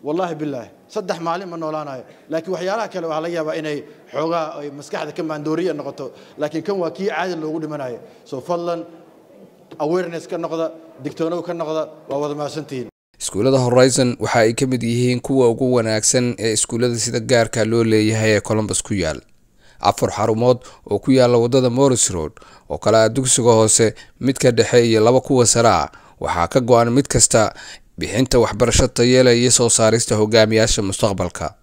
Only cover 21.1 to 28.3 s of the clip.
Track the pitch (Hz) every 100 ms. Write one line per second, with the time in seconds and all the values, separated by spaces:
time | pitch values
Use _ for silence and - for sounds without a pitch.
21.1 | 131 120 120 120 131 127 120 139 123 -
22.1 | 92 76 - - - _ 76 107 110 110
23.1 | 127 127 - 120 110 110 - 110 - -
24.1 | _ 123 131 131 117 107 123 117 110 110
25.1 | 127 - 131 117 120 117 87 71 - -
26.1 | _ - 87 85 135 117 120 117 123 135
27.1 | 127 - 120 104 - - - _ - 78
28.1 | 110 131